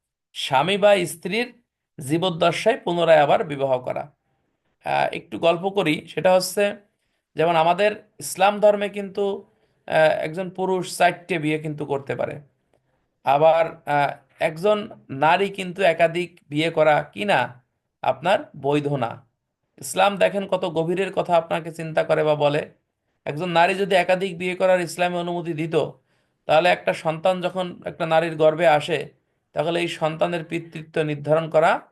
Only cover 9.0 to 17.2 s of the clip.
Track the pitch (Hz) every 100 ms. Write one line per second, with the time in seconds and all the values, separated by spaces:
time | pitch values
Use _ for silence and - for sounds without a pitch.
9 | 196 196 202 214 - _ _ _ - 160
10 | 156 - 160 160 185 185 185 185 180 -
11 | 180 175 - 170 151 156 156 147 139 139
12 | 139 - - 143 - _ _ _ _ _
13 | _ _ 127 147 160 165 - - - 147
14 | 143 - _ _ 165 156 208 208 - -
15 | - 135 151 185 196 196 180 175 180 165
16 | 165 170 175 _ _ 147 160 160 156 151
17 | 147 208